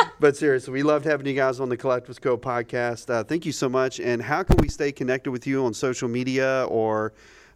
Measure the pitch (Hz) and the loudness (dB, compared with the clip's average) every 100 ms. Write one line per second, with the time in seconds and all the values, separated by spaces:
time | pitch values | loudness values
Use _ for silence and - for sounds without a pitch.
0 | 453 - 147 139 151 131 127 131 147 151 | 2 4 4 4 2 2 0 0 2 2
1 | 151 143 139 135 131 127 131 120 - 123 | 2 0 0 2 0 0 -4 -2 0 -2
2 | 123 120 135 120 131 120 120 127 120 117 | -4 -4 0 0 0 -4 -4 -2 -2 -4
3 | - 120 104 165 165 127 135 131 131 - | -2 -2 -2 -2 -2 -2 0 2 0 -2
4 | 120 120 110 156 180 160 147 - 143 139 | -2 -2 -2 0 4 4 4 0 -4 -2
5 | 127 131 143 123 139 135 123 107 131 123 | -2 -2 -2 -4 -2 0 0 0 -2 -2
6 | 123 120 127 131 131 131 123 110 110 107 | -2 -2 -2 0 0 0 0 0 0 0
7 | 110 - - - - | -2 -6 -20 -20 -20